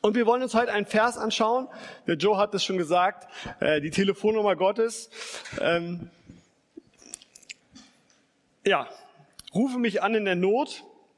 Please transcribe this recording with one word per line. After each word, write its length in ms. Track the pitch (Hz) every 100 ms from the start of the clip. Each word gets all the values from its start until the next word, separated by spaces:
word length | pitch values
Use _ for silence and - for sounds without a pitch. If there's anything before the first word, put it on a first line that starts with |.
Und 140 | 208 214
wir 100 | 220
wollen 160 | 247
uns 120 | 254
heute 180 | 226 240
einen 140 | 208 202
Vers 320 | 214 226 233
anschauen. 500 | 220 - 220 240 262 - - - -
Der 80 | 165
Joe 220 | 180 202
hat 160 | 208
es 100 | 202
schon 140 | - 190
gesagt, 500 | 160 175 185 - - - - -
äh, 220 | - 151
die 80 | 147
Telefonnummer 680 | 175 190 190 208 220 208 175
Gottes. 540 | 185 208 226 220 - - - - - -
Ähm, 500 | - 170 170 175 170 _ - - _ _ _ - _ _ - - - - _ - _ - - _ _ _ _ _ _ _ -
ja, 220 | 180 120 - - _ - _ -
"Rufe 260 | 175 262 247
mich 220 | 233 196
an 140 | 196 220
in 80 |
der 120 | 202 180
Not 500 | 190 226 302 - - - _